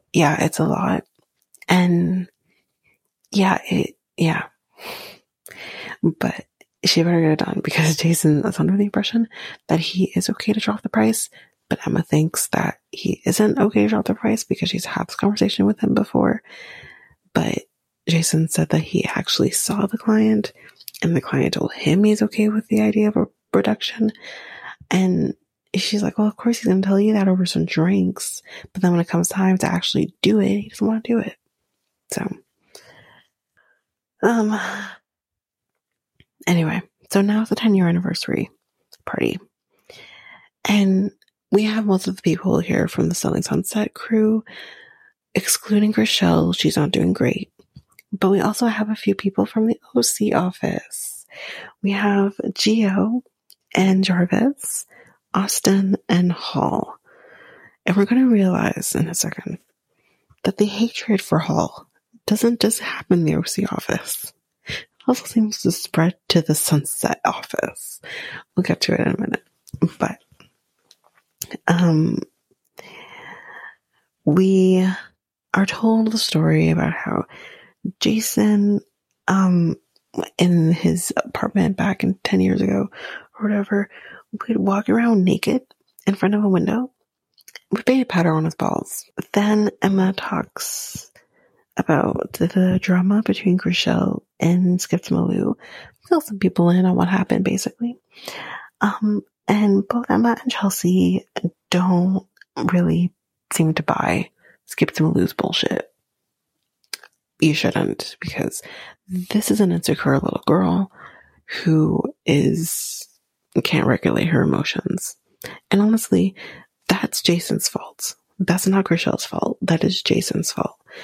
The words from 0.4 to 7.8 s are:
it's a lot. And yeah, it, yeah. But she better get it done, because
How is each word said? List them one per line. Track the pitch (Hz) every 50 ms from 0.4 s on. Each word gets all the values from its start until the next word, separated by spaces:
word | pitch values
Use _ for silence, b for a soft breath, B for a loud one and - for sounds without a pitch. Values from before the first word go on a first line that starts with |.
| -
it's | 156 - -
a | 160
lot. | 160 - - 175 - - - - _ _ _ _ _ _ _ _ _ _ _ - -
And | 175 180 180 180 175 170 175 165 185 185 180 - _ _ _ _ _ _ _ _ _ _ _ _ _ _ _ _ _ _ _ _
yeah, | - 202 190 190 180 - - -
it, | - - - - - _ _ _ _
yeah. | - 165 160 160 - - - _ _ _ _ B B B B B B B B B B B _ _ _ _ B B B B B B B B B B B -
But | 165 - - - 185 - - - _ _ _ - _ _ _ -
she | - - 170 165
better | 170 175 170
get | 165 156
it | 156 156
done, | - - - - -
because | - - -